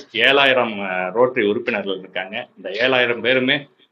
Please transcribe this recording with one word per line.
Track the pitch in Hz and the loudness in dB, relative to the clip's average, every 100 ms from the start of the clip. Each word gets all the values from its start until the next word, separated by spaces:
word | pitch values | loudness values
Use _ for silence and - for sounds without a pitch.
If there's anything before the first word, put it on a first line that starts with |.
| - | -4
ஏழாயிரம், | 107 123 139 135 127 113 101 | 0 2 4 4 4 0 -2
அஹ், | 98 92 92 | -4 -4 -2
ரோட்டரி | 107 127 127 104 | 0 0 2 0
உறுப்பினர்கள் | 113 117 107 98 92 | 0 -2 -4 -4 -6
இருக்காங்க. | 92 92 95 117 - - | -8 -10 -8 -10 -12 -12
இந்த | 95 | -8
ஏழாயிரம் | 101 127 127 120 113 | -2 0 2 2 0
பேருமே | 110 131 127 147 143 _ _ | 0 2 2 -2 -4 _ _